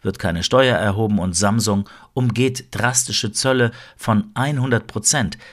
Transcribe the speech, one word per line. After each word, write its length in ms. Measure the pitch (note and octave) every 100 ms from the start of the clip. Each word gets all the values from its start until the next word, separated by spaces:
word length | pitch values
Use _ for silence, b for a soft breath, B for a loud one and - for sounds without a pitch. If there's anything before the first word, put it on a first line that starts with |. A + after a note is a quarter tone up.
wird 160 | G#2+ F#2
keine 240 | F#2 E2+
Steuer 340 | F2 B2+ C3 G2+
erhoben 400 | G#2 G2 A2 G#2
und 180 | F2+ E2+
Samsung 540 | G#2 A2+ G#2+ G2 G2+ B B
umgeht 540 | - B2 G#2+ C3 B2+ -
drastische 640 | - A#2+ A#2+ - - G#2+
Zölle 400 | - C3+ C3 A#2 B B B
von 280 | - G#2+ G#2 -
hundert 480 | C3+ C#3+ C3 A#2 -
Prozent, 540 | A2 - D3+ G2 - B